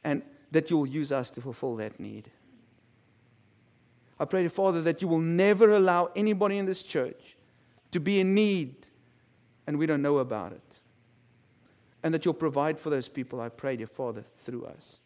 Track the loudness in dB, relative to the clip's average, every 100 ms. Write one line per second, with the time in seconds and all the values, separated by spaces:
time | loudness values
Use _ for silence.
0 | -2 -4 -6 -20 _ 0 2 0 0 -4
1 | -2 -4 -4 -10 -12 -8 -6 -6 -8 -10
2 | -14 -14 -18 _ _ -20 _ _ _ _
3 | _ _ _ _ _ _ _ _ _ _
4 | _ _ -2 0 0 2 2 2 0 0
5 | 0 0 2 4 4 6 6 8 6 4
6 | 0 0 0 2 0 0 -4 -6 -4 -4
7 | -4 -8 -20 _ _ _ _ _ _ -4
8 | 0 2 4 4 4 2 -4 -10 -20 _
9 | _ _ _ _ _ _ -6 -2 0 2
10 | 2 2 0 -4 -8 -14 _ -20 _ _
11 | _ _ _ _ _ _ _ _ _ _
12 | -4 0 -2 0 -2 0 -2 -4 -2 -4
13 | -4 -10 -8 -8 -10 -8 -6 -6 -8 -8
14 | -8 -8 -16 _ -12 -12 -12 -18 -20 -20